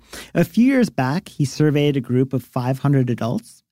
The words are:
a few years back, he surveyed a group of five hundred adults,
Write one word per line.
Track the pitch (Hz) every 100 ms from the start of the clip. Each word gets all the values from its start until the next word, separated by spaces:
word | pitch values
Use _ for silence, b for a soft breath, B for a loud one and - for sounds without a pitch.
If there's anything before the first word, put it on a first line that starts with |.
| B B B
a | 170
few | 170 - 254
years | 269 220
back, | - 127 156 -
he | - 143
surveyed | - 151 147 147 139
a |
group | 120 123 135
of | 127
five | - 131 123 135
hundred | 143 135 123
adults, | 117 120 196 - - _